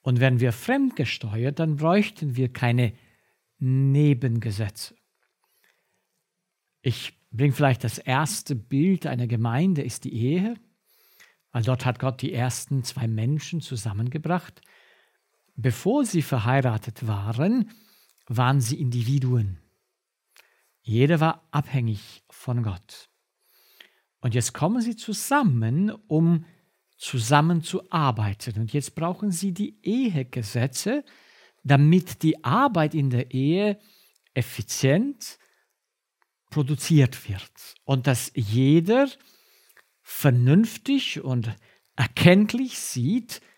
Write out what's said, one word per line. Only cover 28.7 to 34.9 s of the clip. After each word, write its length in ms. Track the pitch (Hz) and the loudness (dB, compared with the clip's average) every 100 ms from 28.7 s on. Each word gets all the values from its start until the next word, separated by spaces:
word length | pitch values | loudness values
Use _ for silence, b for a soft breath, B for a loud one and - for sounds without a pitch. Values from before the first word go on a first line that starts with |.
jetzt 220 | 147 135 | -4 -6
brauchen 360 | - 165 180 208 | -6 -6 -4 -6
sie 220 | 170 196 | -4 -4
die 260 | 175 208 - | -4 -8 -6
Ehegesetze, 1200 | - 233 254 160 127 - 104 120 127 127 - 277 - b b b b b | -4 -2 0 -2 -4 -6 -6 -2 -2 -2 -4 -4 -6 b b b b b
damit 580 | - 139 147 180 180 - | 2 6 6 6 2 -2
die 220 | 160 151 | 0 0
Arbeit 500 | 127 175 285 190 151 | 0 2 2 2 0
in 160 | 156 139 | 0 0
der 220 | 123 123 | 0 -2
Ehe 460 | 131 139 175 208 202 b b b b _ | -2 0 2 0 -2 b b b b _
effizient 1040 | - 120 - 110 - 135 | -6 -4 -6 -10 0 2